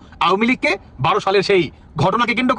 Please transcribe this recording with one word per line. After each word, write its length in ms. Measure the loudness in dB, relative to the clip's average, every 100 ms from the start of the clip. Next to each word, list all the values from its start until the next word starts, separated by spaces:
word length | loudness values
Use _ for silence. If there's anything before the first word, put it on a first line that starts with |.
| -12 -4 0
আওয়ামী 200 | 0 0
লীগকে 220 | 0 -2 -4 -8 -4 0
বারো 140 | 0 0
সালের 180 | 0 2
সেই 140 | 2 0 -6 -12 -2
ঘটনাকে 300 | -2 0 -2 -2
কেন্দ্র 160 | -2